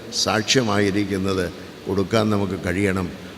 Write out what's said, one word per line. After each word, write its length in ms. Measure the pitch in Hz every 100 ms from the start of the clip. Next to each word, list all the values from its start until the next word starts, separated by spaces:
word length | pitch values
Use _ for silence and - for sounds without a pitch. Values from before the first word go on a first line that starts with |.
| -
സാക്ഷ്യമായിരിക്കുന്നത് 1400 | - 95 107 107 135 113 101 101 98 98 98 98 92 87 - - - -
കൊടുക്കാൻ 420 | 98 92 113 107
നമുക്ക് 300 | 101 98 95 95
കഴിയണം. 440 | 90 101 92 87 - -